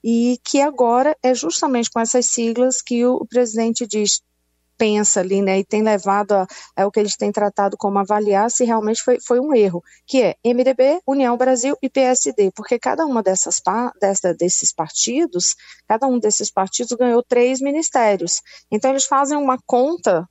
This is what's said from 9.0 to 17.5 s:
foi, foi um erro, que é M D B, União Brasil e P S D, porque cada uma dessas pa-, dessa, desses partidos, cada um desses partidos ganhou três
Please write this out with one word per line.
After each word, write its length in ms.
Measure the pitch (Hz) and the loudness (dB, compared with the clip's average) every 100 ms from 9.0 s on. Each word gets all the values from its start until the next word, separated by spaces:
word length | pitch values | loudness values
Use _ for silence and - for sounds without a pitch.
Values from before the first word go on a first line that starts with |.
foi, 160 | - 247 | 0 -2
foi 200 | - 247 | 0 0
um 120 | 294 | 2
erro, 300 | 254 202 170 _ _ - | 2 2 0 _ _ -2
que 160 | 269 | 0
é 140 | 185 - | 0 0
M 200 | 233 247 | -2 0
D 100 | 262 | 0
B, 260 | 254 262 320 - | 2 2 2 -2
União 300 | 277 247 240 | 0 0 0
Brasil 400 | 254 254 262 294 | 0 0 0 -4
e 80 | 262 | -4
P 100 | - | 0
S 320 | 254 254 - | 2 2 0
D, 200 | 247 196 | 0 0
porque 240 | - 214 240 | -2 -4 -2
cada 260 | 262 - | -2 -2
uma 160 | 311 240 | 0 0
dessas 380 | 196 190 - - | 0 -2 -2 -2
pa-, 340 | - 208 240 - | -2 -2 -4 -2
dessa, 320 | 202 196 180 | -2 0 -2
desses 400 | 170 180 - - | 0 0 0 -2
partidos, 840 | - 160 - - 254 339 - - - - - _ | -4 -8 -4 -2 -2 -2 -2 -4 -6 -12 -20 _
cada 180 | 220 269 | 0 0
um 140 | 247 | 0
desses 320 | 214 - 208 | 0 -2 -2
partidos 440 | - 190 - 240 240 | -4 -4 -4 -6 -2
ganhou 260 | 247 240 | 2 2
três 380 | 247 240 247 | 2 2 2